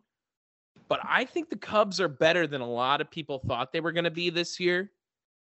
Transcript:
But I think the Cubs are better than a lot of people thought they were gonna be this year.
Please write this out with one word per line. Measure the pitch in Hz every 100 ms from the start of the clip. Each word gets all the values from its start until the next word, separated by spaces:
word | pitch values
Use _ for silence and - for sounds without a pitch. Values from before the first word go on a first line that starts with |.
| _ _ _ _ _ _ _ _ -
But | 139
I | 147 170
think | 254 359 302
the | -
Cubs | - 214 208 180
are | 175
better | 135 160 170 160
than | 143
a | 120
lot | 120 127 143
of | 151
people | 170 151 135
thought | 117 123 127
they | 165
were | 160
gonna | 165 170
be | 165 175
this | 165 170 -
year. | 180 175 196 _ _ _ _ _ _